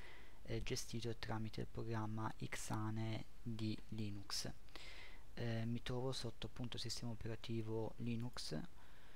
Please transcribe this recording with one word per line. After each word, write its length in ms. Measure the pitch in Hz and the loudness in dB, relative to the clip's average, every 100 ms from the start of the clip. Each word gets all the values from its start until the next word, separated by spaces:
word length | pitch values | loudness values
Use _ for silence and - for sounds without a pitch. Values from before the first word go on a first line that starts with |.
| - - - - | -4 -4 -4 -4
eh, 180 | - 113 | 0 0
gestito 520 | - 131 - 120 117 110 | 2 0 0 0 0 0
tramite 440 | - 110 110 - | 0 0 0 0
il 60 | 117 | -2
programma 680 | 120 113 113 107 110 110 - | 0 0 2 2 0 0 -2
Xane 880 | 131 - - 110 110 110 113 117 - - | -2 -2 0 0 2 2 2 0 -2 -2
di 340 | 120 110 107 - - | -2 2 2 0 -2
Linux. 640 | 110 104 101 101 - - - - - - - - - - | 0 0 0 0 0 0 -2 -4 -4 -2 -2 -2 -2 -2
Eh, 320 | - 117 113 113 | 0 2 2 4
mi 160 | 117 | 2
trovo 300 | - 123 131 | 2 2 2
sotto 340 | 127 113 - 113 | 2 0 0 -2
appunto 320 | - 120 117 | 0 0 0
sistema 340 | 113 - 120 | 0 0 0
operativo 800 | 107 113 113 - 113 110 113 110 - | 0 0 0 2 2 4 2 2 0
Linux, 600 | 120 113 123 - - 156 - - - - - | 0 2 0 0 0 0 -2 -4 -4 -4 -4